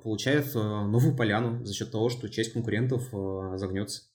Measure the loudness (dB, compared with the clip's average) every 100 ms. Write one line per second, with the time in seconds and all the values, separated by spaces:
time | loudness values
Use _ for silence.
0 | -4 -2 2 2 2 -2 0 0 2 6
1 | 4 4 2 2 0 -2 -6 -6 -4 0
2 | 0 0 -6 -2 -2 -2 0 0 2 0
3 | -2 -4 -4 -4 -4 -4 -4 -2 -4 -8
4 | _